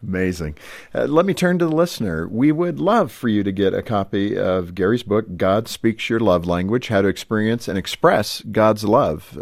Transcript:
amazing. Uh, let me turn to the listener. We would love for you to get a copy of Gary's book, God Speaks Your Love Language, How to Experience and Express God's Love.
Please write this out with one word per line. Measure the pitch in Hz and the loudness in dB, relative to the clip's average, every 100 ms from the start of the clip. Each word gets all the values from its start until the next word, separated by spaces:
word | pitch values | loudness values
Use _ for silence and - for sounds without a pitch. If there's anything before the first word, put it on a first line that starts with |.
amazing. | 104 92 92 87 80 73 - - - | -6 -2 0 -2 -6 -10 -14 -20 -8
Uh, | 123 | -4
let | 123 156 | 0 2
me | 190 | 2
turn | 175 180 180 | 0 0 0
to | 170 | 0
the | 160 | 0
listener. | 170 - 107 80 82 | 0 -2 -4 -4 -4
We | 107 143 | 0 2
would | 151 175 143 | 2 -2 -2
love | 175 233 151 | 0 2 0
for | - 120 | -2 0
you | 104 | 0
to | 101 | 0
get | 95 95 | 2 0
a | 98 | 0
copy | - 107 98 104 101 98 | -2 -2 -2 0 0 0
of | 95 92 87 | 0 -2 -2
Gary's | 90 92 120 | -2 0 0
book, | 95 104 104 87 | 0 -2 -2 -2
God | 95 101 117 | 0 0 -2
Speaks | - 113 110 - | -2 -2 -2 -2
Your | 113 | 0
Love | 110 90 85 | 4 2 2
Language, | 87 92 120 - | -2 0 -2 0
How | 101 | 2
to | 98 | 2
Experience | 92 - 107 110 117 - | 0 -2 -2 0 -2 -2
and | 95 | -6
Express | 90 - 170 196 104 - - | -4 0 2 4 0 -6 -4
God's | 107 110 110 | 2 4 4
Love. | 104 117 107 78 - - | 2 2 2 -2 -8 -14